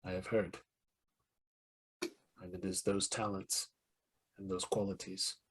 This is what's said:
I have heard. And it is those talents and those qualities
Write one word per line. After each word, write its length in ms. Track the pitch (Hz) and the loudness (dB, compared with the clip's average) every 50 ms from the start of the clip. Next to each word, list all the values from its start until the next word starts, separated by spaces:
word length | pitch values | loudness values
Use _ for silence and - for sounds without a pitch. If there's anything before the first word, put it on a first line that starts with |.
| - | -4
I 60 | 92 | -2
have 160 | 92 92 95 | -4 -2 -2
heard. 300 | - 117 110 98 85 - - - _ _ _ _ _ _ _ _ _ _ _ _ _ _ _ _ _ _ _ _ _ _ _ _ _ _ _ | 2 4 4 4 2 -4 -12 -16 _ _ _ _ _ _ _ _ _ _ _ _ _ _ _ _ _ _ _ _ _ _ _ _ _ _ _
And 520 | - - - _ _ _ _ - 92 90 90 | -6 -6 -6 _ _ _ _ -14 -12 -8 -8
it 120 | 90 87 | -4 -2
is 160 | 95 92 - | -2 -2 2
those 260 | - 104 98 101 98 | 2 4 4 4 4
talents 640 | - - - 110 104 101 95 90 - - - - - _ _ _ _ _ _ _ _ _ _ _ _ _ | 2 2 2 2 0 0 -2 -2 0 0 -2 -2 -4 _ _ _ _ _ _ _ _ _ _ _ _ _
and 120 | - 98 95 | -10 -4 -2
those 160 | 92 90 - | 0 -2 0
qualities 720 | - - 107 101 98 95 - - - 92 95 - - - - _ _ | 0 2 2 2 0 -2 -4 -6 -8 -4 -2 -2 -2 -2 -8 _ _